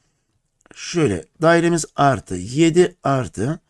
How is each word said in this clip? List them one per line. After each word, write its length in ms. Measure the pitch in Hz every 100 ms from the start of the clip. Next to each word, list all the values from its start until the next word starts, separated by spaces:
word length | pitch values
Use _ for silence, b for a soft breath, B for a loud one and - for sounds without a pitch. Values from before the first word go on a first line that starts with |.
| _ _ _ _ _ _ _ -
Şöyle 500 | - 170 139 90 - -
dairemiz 440 | 160 170 170 170 - -
artı 400 | 143 120 - 90
yedi 600 | 92 135 165 165 175 -
artı 560 | 139 135 98 - 120 165